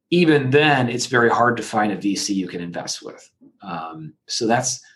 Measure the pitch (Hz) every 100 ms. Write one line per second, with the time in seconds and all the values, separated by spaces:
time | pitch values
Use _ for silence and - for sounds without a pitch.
0 | _ 175 160 147 131 143 156 135 120 120
1 | - 123 117 117 120 113 - 113 107 92
2 | 101 98 - 95 87 90 85 85 - -
3 | - - - _ - _ - 82 - -
4 | - - - - 110 120 131 - -